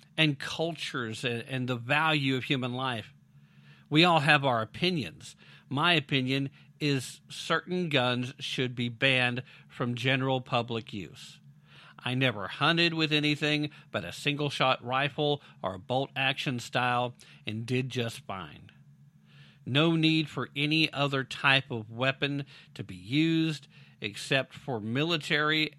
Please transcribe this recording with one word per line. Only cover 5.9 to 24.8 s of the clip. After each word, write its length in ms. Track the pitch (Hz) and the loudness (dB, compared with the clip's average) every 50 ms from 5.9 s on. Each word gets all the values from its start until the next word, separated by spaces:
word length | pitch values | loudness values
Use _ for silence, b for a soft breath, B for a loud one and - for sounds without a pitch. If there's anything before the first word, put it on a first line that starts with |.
| 175 | 4
opinion 580 | 151 139 - 147 135 127 127 135 139 139 139 b b b b b - | 4 2 2 0 0 2 0 0 0 -2 -4 b b b b b -2
is 420 | 151 147 143 131 - - - - - | 0 0 0 0 -2 -6 -12 -18 -18
certain 640 | - - - - - 165 160 - 175 180 180 180 156 | -16 -14 -8 -4 -2 -2 -2 -2 -2 -2 -2 0 2
guns 460 | 147 131 123 123 123 123 123 123 - | 2 2 2 2 2 0 -2 -4 -8
should 380 | - - - - 143 127 127 123 | -10 -8 -4 -2 -2 -2 -2 -2
be 120 | 123 120 | -4 -4
banned 540 | 120 113 113 135 135 131 127 123 123 123 123 B B B B B | -4 -2 0 2 4 4 4 2 0 0 -4 B B B B B
from 280 | - - - 127 120 123 | -14 -8 -4 -4 -4 -2
general 460 | 113 120 131 135 131 131 135 131 127 | 0 0 2 2 2 2 2 0 0
public 520 | 123 - 131 120 113 120 117 113 113 - - | 0 0 -2 -2 0 -2 -4 -8 -8 -8 -10
use. 460 | 98 80 - - - - - - - - - B B B B B B B B B - - | -10 -10 -12 -14 -18 -20 -20 -20 -20 -20 -20 B B B B B B B B B -8 -6
I 120 | 123 127 | -4 0
never 320 | 131 135 127 107 104 95 | 2 2 2 0 -2 -6
hunted 480 | 92 - - 139 156 170 165 170 170 165 | -8 -4 0 2 2 4 2 2 2 2
with 160 | 160 160 147 | 0 0 0
anything 580 | 156 147 147 147 147 - 151 147 151 147 151 143 B B B B | 2 2 2 0 0 0 0 0 0 0 -2 -4 B B B B
but 120 | - 104 85 | -8 -6 -6
a 80 | 87 | -8
single-shot 720 | - - - 147 143 143 147 139 - - 139 131 131 - - | -10 -4 -2 -2 -2 -2 -2 -4 0 2 2 2 2 0 -2
rifle 600 | 120 127 131 143 143 - - 151 147 143 143 B B B B | -2 -2 -2 -2 -2 -2 -2 0 0 0 -2 B B B B
or 140 | - 92 95 | -6 -6 -6
a 40 | 95 | -6
bolt-action 800 | - - 123 135 135 - - 135 135 135 139 - - 151 123 120 | -6 -4 -2 -2 -2 -4 -4 -2 -2 -2 -2 -2 -4 -4 -4 -4
style 540 | - - - 127 123 123 123 123 123 123 - B B B B B B | -6 -4 -2 0 0 2 2 0 0 -2 -6 B B B B B B
and 180 | 113 107 110 117 | -8 -6 -6 -4
did 260 | 117 127 127 135 123 | -2 -2 -2 -2 -2
just 320 | 117 123 117 113 - - | -2 -4 -4 -4 -6 -8
fine. 500 | - - 98 92 90 - 80 82 - - - - - - - - - - - b b b b b b b b b - | -10 -10 -10 -10 -10 -12 -16 -20 -20 -20 -20 -20 -20 -20 -20 -20 -20 -20 -20 b b b b b b b b b -6
No 280 | 113 123 143 160 170 165 | 0 2 4 4 4 4
need 320 | 160 156 160 160 160 151 | 4 4 4 4 2 0
for 220 | - - 135 123 - - | -2 -4 -8 -8 -6 -4
any 360 | 139 147 151 156 160 156 - | -2 0 2 2 2 2 2
other 320 | - 139 139 139 139 135 127 | 0 0 0 0 0 -2 -2
type 460 | - - - - 139 135 135 - - | -4 -4 2 4 4 4 4 2 -2
of 220 | 123 113 107 110 | -6 -8 -8 -8
weapon 540 | 113 117 131 135 135 - 143 139 143 143 139 B B B B B - | -6 -2 -2 -2 0 -2 -4 -4 -4 -6 -10 B B B B B -14
to 100 | - 107 | -14 -12
be 120 | 101 95 | -12 -14
used 720 | 90 90 104 131 151 165 165 165 160 160 160 151 - - B B B B B B _ | -14 -6 -2 0 2 2 2 2 2 0 0 -2 -6 -10 B B B B B B _
except 560 | - 104 104 - - - 143 131 127 - - | -10 -10 -8 -10 -4 0 0 0 0 -4 -10
for 240 | - - 143 123 | -12 -8 -6 -6
military 920 | 107 | -4